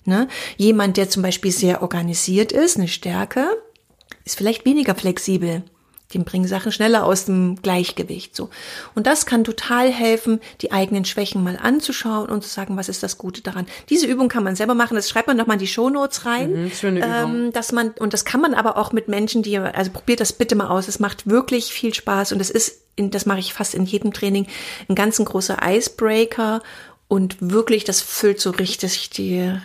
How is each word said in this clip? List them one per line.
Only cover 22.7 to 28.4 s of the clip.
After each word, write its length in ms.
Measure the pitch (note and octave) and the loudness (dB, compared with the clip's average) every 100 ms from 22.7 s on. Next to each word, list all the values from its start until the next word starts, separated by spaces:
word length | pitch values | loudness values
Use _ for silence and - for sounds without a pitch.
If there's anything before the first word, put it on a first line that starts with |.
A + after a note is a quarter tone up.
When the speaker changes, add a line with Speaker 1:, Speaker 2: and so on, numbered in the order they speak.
| - _ - | -4 _ -4
Speaker 1:
in, 160 | G3+ | -2
das 120 | G3+ | -2
mache 140 | G3+ F#3+ | -2 -2
ich 160 | F#3 | -4
fast 200 | - G3+ - | -6 -4 -2
in 100 | F#3 | -2
jedem 260 | G3+ G#3 | 0 -2
Training, 360 | - G3+ G3 G3 - - - - | -2 0 0 -2 -8 -12 -8 -2
ein 80 | F#3+ | 0
ganz 240 | G#3 A3 | 2 2
ein 60 | G#3 | 0
großer 320 | F#3 F#3 - | -2 -2 0
Icebreaker 1000 | F3 G#3+ B3 - A3 A3 A3+ A#3 A3 A3 - - - - - | 2 2 0 0 2 4 2 0 -2 -2 -6 -18 -20 -18 0
und 300 | G3 F#3 - | 0 0 -2
wirklich, 440 | F3+ G#3+ A3+ G#3+ | 0 2 4 2
das 160 | G#3 F#3 | 2 -2
füllt 400 | - - G#3 | -2 2 2
so 100 | G3+ | 2